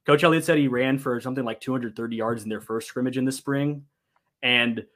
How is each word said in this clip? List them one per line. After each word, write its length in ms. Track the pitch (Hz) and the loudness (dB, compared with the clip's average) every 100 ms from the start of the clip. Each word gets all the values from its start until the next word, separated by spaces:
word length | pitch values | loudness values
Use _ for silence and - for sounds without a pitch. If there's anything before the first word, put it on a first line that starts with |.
| - | 2
Coach 180 | 143 | 4
Elliott 220 | 165 160 151 | 6 4 2
said 120 | 151 | 2
he 100 | 139 | 2
ran 300 | 123 131 135 | 2 2 0
for 220 | 135 120 | -2 -4
something 260 | 127 131 117 | -4 -4 -6
like 140 | 113 | -6
two 120 | - | -4
hundred 240 | 131 117 104 | -4 -4 -6
thirty 200 | 117 113 | -6 -4
yards 280 | 113 113 | -2 -4
in 60 | 107 | -4
their 120 | 104 | -8
first 260 | - 113 - | -6 -6 -6
scrimmage 300 | 127 127 127 | -4 -2 0
in 80 | 131 | -2
the 60 | |
spring. 520 | 131 - 139 143 147 - _ _ _ _ _ | -2 -2 -2 -2 -4 -10 _ _ _ _ _
And 440 | 123 123 120 113 - | 2 4 2 -2 -6